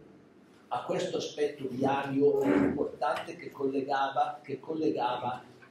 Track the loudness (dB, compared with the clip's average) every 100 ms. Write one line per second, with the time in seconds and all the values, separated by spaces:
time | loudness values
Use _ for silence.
0 | -20 -20 -20 -20 -20 -20 -6 -4 -2 -2
1 | -2 -2 -4 -2 -2 -2 -6 0 2 2
2 | 0 4 6 6 4 4 4 2 -4 -2
3 | -2 -2 -6 -10 -12 -4 -2 0 0 0
4 | 0 0 0 -2 -10 -10 -6 -2 0 2
5 | 0 -2 -4 -6 -10 -20 -20